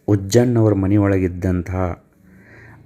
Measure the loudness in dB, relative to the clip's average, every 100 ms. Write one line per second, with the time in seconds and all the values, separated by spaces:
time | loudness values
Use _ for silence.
0 | -2 -2 2 2 2 2 2 2 0 2
1 | 2 0 -2 -2 -2 -2 -4 -4 -4 -6
2 | _ _ _ -20 -20 -20 -20 -20